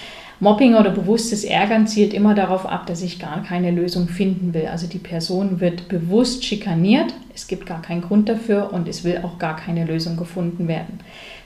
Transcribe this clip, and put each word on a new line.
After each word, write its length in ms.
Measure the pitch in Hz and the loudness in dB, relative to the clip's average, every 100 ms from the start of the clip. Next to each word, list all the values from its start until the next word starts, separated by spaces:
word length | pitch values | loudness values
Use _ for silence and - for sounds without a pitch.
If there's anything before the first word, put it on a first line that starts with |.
| - - - - | -18 -18 -18 0
Mobbing 340 | 196 214 262 226 | 4 6 8 8
oder 160 | 196 | 6
bewusstes 520 | 190 180 226 - - | 4 2 0 0 -4
Ärgern 420 | - 170 202 220 214 | 0 0 2 4 2
zielt 280 | 208 196 | 4 2
immer 200 | - 208 | 4 4
darauf 320 | 202 185 185 - | 4 2 0 -2
ab, 200 | 175 - | -8 -6
dass 160 | 170 | -6
ich 180 | 185 - | -6 -8
gar 240 | 160 151 | -8 -8
keine 280 | - 180 180 | -4 -2 0
Lösung 360 | 175 175 180 175 | 2 0 0 -2
finden 460 | - 190 180 175 | 0 0 0 -2
will. 140 | 165 156 | -2 -2
Also 200 | 165 170 | -4 -6
die 100 | 185 | -8
Person 640 | - 165 165 185 196 175 | -8 -6 -2 0 0 2
wird 300 | 175 175 - | 0 -2 -4
bewusst 560 | 180 165 208 254 - - | -4 0 2 2 0 -4
schikaniert, 680 | 208 202 165 185 262 339 - - - | -4 -2 2 4 4 2 -4 -16 -16
es 120 | - | -10
gibt 180 | 180 - | -10 -8
gar 160 | 165 | -12
keinen 200 | - 175 | -6 -6
Grund 280 | 175 202 214 | 0 2 2
dafür 420 | 220 - 202 202 | 0 0 0 0
und 160 | 180 165 | -4 -4
es 160 | - | -4
will 160 | 175 175 | -4 -2
auch 140 | 175 - | -4 -6
gar 200 | 160 156 | -6 -6
keine 260 | - 170 | -4 -2
Lösung 320 | 160 160 165 170 | -2 -2 -4 -6
gefunden 540 | 170 185 170 170 165 | -6 -4 -4 -2 -4
werden. 300 | 160 165 - - - - - | -4 -6 -14 -16 -20 -20 -20